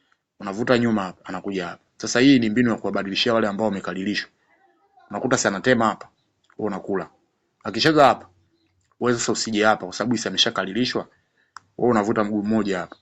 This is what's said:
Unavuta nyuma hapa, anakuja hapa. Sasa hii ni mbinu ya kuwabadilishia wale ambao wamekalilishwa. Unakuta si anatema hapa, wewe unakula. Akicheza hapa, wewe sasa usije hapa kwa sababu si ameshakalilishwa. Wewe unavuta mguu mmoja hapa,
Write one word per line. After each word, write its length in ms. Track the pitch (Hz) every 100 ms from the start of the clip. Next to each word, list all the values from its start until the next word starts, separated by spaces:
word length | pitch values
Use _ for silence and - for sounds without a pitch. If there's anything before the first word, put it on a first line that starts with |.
| _ _ _ _
Unavuta 380 | 101 98 117 120
nyuma 240 | 120 107
hapa, 220 | 92 - -
anakuja 420 | 92 101 95 85
hapa. 140 | 85 _ -
Sasa 220 | 107 120
hii 200 | 139 131
ni 100 | 110
mbinu 200 | 107 120
ya 40 | 107
kuwabadilishia 560 | 98 98 98 95 123
wale 140 | 113 107
ambao 180 | 98 110
wamekalilishwa. 640 | 98 92 92 101 90 - _ _ _ _ _ _ _ -
Unakuta 280 | 101 123 127
si 100 | 107
anatema 380 | 98 131 117 110
hapa, 240 | 95 - _ _ _ _ -
wewe 100 | 107
unakula. 420 | 92 - 95 85 _ _ _ _ _
Akicheza 420 | 110 107 156 151 135
hapa, 240 | 101 - _ _ _ _ _ _ _
wewe 180 | 120 120
sasa 120 | -
usije 340 | 107 113 107 107
hapa 200 | 107 90
kwa 80 | -
sababu 220 | 113 113
si 100 | 98
ameshakalilishwa. 800 | 92 117 107 95 104 123 110 - _ _ _ _ - - -
Wewe 140 | 123
unavuta 320 | 113 104 110
mguu 200 | 104 107
mmoja 360 | 104 110 101 92
hapa, 160 | 82 -